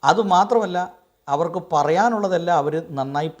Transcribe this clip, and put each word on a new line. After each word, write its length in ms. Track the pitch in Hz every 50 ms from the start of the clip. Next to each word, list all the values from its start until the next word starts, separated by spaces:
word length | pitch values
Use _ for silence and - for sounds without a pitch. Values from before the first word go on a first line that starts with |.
| -
അതുമാത്രമല്ല, 880 | 139 165 202 220 202 180 180 196 208 247 226 165 175 180 180 180 180 - - _ _ _ _ _ -
അവർക്ക് 340 | 139 147 170 170 160 185 - - 165
പറയാനുള്ളതെല്ലാം 840 | 151 143 147 160 180 208 240 233 214 202 190 185 170 170 175 175 156
അവർ 280 | 143 147 151 160 170 170
നന്നായി 400 | 156 139 135 135 139 147 156 160 156 -